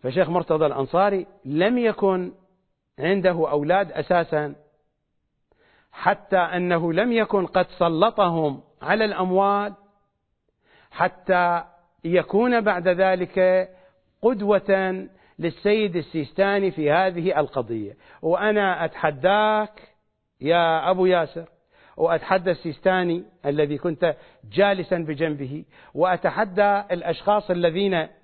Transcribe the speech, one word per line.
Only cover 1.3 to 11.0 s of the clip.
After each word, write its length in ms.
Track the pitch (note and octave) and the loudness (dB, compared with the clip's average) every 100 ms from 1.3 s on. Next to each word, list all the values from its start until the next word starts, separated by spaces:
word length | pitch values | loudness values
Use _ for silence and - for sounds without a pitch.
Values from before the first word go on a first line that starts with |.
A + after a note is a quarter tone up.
| - | -14
لم 340 | C3+ D3 F#3+ B3 | -6 0 0 2
يكن 540 | A#3 - G3 F#3 F3+ - _ _ _ _ _ - | 0 0 0 0 -4 -10 _ _ _ _ _ -6
عنده 520 | D3 G3 F#3 E3+ D#3 | -2 2 2 0 0
أولاد 420 | D3 D3 F#3 F3 | 0 0 0 0
أساسًا، 640 | - D3 F3 E3 D3+ D3 C#3+ _ _ _ _ _ _ _ _ _ _ _ _ _ | -6 0 0 0 -2 -4 -10 _ _ _ _ _ _ _ _ _ _ _ _ _
حتى 440 | - - G3+ - F#3+ | -4 -2 -2 0 0
أنه 560 | E3+ F3+ F3+ E3+ E3+ | 0 -2 0 0 0
لم 200 | E3 A#3+ | 0 0
يكن 340 | A#3 G#3+ G3+ F3+ | 0 0 0 0
قد 200 | F#3+ F3+ - | -2 -2 0
سلطهم 840 | E3+ D#3+ G3 - F#3+ E3 D#3 C3 - _ | -2 2 0 2 0 0 -2 -4 -14 _
على 220 | D3 G#3 | -4 -2
الأموال 720 | A3 F3 F#3 F#3 G3 G3+ G#3 G3+ _ _ _ _ _ _ _ _ _ _ _ | -2 -2 -2 0 2 0 -4 -10 _ _ _ _ _ _ _ _ _ _ _
حتى 720 | - | -2